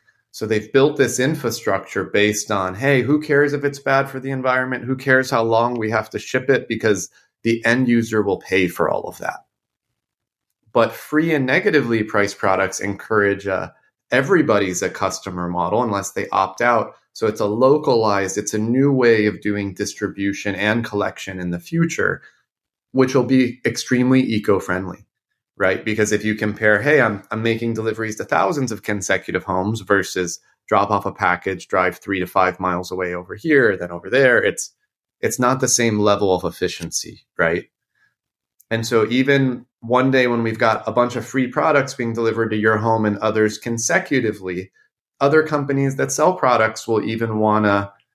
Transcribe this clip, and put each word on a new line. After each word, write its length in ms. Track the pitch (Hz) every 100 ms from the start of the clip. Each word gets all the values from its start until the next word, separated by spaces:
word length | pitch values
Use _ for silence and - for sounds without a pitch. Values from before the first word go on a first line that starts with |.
| _ _ _
So 140 | - 110
they've 260 | 110 -
built 240 | 135 143 147
this 240 | 123 -
infrastructure 840 | 135 165 117 - - 95 - -
based 480 | 90 101 104 104 -
on, 240 | 101 92 98
"Hey, 260 | 135 135
who 200 | 117 147
cares 320 | 101 143 143
if 100 | 135
it's 160 | 143 139
bad 300 | 139 135 135
for 100 | 131
the 120 | 131
environment? 520 | 135 127 127 127 123
Who 140 | 120 131
cares 320 | 135 131 127
how 140 | 123
long 320 | 113 113 120 123
we 140 | 110
have 180 | 110 107
to 100 | 135
ship 300 | - 135 131
it? 180 | 127 -
Because 420 | 113 113 95 - _ _ _
the 200 | 117 113 113
end 220 | 123 123
user 340 | 117 113 110
will 180 | 101 90
pay 280 | - 95 87
for 220 | - 82
all 140 | 90 -
of 120 | -
that." 260 | - - _ _ _ _ _ _ _ _ _ _ _ _ _
But 180 | 123 113
free 420 | - - 151 165
and 120 | 147 127
negatively 580 | 156 196 156 120 113
priced 340 | 107 107 101 -
products 440 | 101 95 95 -
encourage 680 | 101 98 - 107 101 98 98
a 260 | 92 90 _ _ _ -
everybody's 720 | 123 143 185 127 104 98 90
a 80 | 92
customer 600 | - 95 - 98 90 87
model 340 | 87 87 107
unless 280 | 120 101 95
they 180 | - 98
opt 320 | 98 95 -
out. 340 | 120 113 - - _
So 160 | - 110
it's 140 | 107
a 40 | 104
localized, 920 | 110 131 151 147 117 107 101 95 101
it's 160 | 101
a 40 | 107
new 320 | 113 127 143
way 360 | 131 120 110 107
of 160 | 90
doing 320 | 104 104 98
distribution 840 | 92 101 - 101 95 101 98 104 95
and 300 | 104 117 113
collection 560 | 104 95 - - 92
in 100 | 87
the 80 | 87
future, 640 | - 165 165 - 98 - - _ _ _ _ _ _
which 200 | 127 127
will 120 | 135 117
be 340 | 131 120 - 139
extremely 560 | 135 - 123 123 131
eco-friendly, 840 | 127 107 107 95 - 92 95 87 - _ _ _ _ -
right? 260 | 95 98
Because 300 | 110 107 104
if 100 | 104
you 120 | 107 107
compare, 460 | 107 101 110 104
"Hey, 200 | 131 151
I'm, 200 | 113 101 -
I'm 120 | 110
making 300 | 113 113 117
deliveries 420 | 113 110 107 110 107
to 80 |
thousands 480 | - 156 190 156 123
of 120 | 104
consecutive 600 | - 104 - 95 - 92
homes 380 | 95 92 95 110
versus 580 | 98 101 92 95 87 - _ _ -
drop 200 | 104 101
off 160 | 101 95
a 60 |
package, 560 | - 95 90 98 92 -
drive 300 | 95 90 -
three 240 | - 95
to 60 | 90
five 340 | 98 92 90
miles 300 | 92 90 90
away 220 | 92 90
over 220 | 87 92 101
here, 400 | 165 143 113 95
then 160 | 87
over 180 | 87 95
there," 320 | 127 131 117
it's, 320 | 98 - - _ _ _ _ -
it's 180 | 107 -
not 220 | 123 131
the 80 | -
same 320 | - 117 104
level 340 | 104 101 101
of 120 | 90 87
efficiency, 800 | - 90 - 85 - 87 90 _ -
right? 280 | 82 85 - _ _ _ _ _ _ _ _ _ -
And 180 | 113 110
so 180 | 117 107
even 560 | 127 135 139 131 123 - _
one 320 | 113 123 131
day 160 | 131 123
when 160 | 117
we've 160 | 113 113
got 260 | 117 110 -
a 40 |
bunch 240 | 110 123 123
of 100 | 110
free 220 | 139 127
products 460 | 151 160 143 135
being 180 | - 117
delivered 380 | 113 113 110 113
to 80 | 110
your 200 | 107 107
home 280 | 113 113 107
and 120 | 101
others 380 | 110 110 107 107
consecutively, 1120 | 120 117 117 175 180 135 110 101 92 90 92 _ _ _ _ -
other 220 | 143 156
companies 520 | 156 151 139 139 139 135
that 160 | 135
sell 220 | - 165
products 540 | 180 131 117 110 - -
will 140 | 110
even 360 | - 113 113 107
wanna 560 | 107 107 107 101 101 _ _